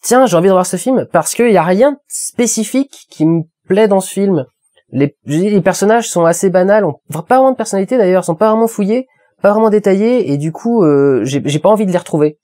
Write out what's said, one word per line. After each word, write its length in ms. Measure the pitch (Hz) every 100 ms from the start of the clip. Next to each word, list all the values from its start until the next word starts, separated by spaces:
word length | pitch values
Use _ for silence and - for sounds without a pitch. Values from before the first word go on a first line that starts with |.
tiens, 240 | - 240 254
j'ai 100 | 165
envie 120 | 185
de 40 |
revoir 140 | 185 180
ce 100 | 180
film, 300 | - 254 -
parce 240 | 175 -
qu'il 180 | - 240
y 40 | 190
a 60 |
rien 300 | 160 185 269
de 60 | 277 _
spécifique 960 | - - - 233 - 214 262 277 - _
qui 140 | -
me 180 | 156 165 160 _ _
plaît 180 | 190 220
dans 140 | 196
ce 100 | 190
film. 360 | - 196 170 127 _ _ _ _
Les, 240 | 131 143 _ 113
je 100 | 151
dis, 140 | 202
les 100 | 208
personnages 480 | 180 175 196 233 226
sont 160 | 175
assez 260 | 165 170 196
banals, 340 | 180 185 214
ont 120 | 185 - _
pas 240 | 156 170 254
vraiment 160 | 262
de 40 | 254
personnalité 400 | 214 196 196 254
d'ailleurs, 280 | 185 185
sont 100 | 180
pas 160 | 165 220
vraiment 160 | 220 226
fouillés, 400 | 226 196 233 254 _ _ _
pas 120 | 196
vraiment 180 | 208 220
détaillés, 600 | 208 202 196 220 247 196
et 40 | 143
du 140 | 156
coup, 320 | 160 233 233
euh, 380 | 165 143 139 131
j'ai, 180 | 113 139
j'ai 140 | - 147
pas 80 | 185
envie 180 | 208 202
de 60 |
les 60 | 175
retrouver. 400 | - 151 151 151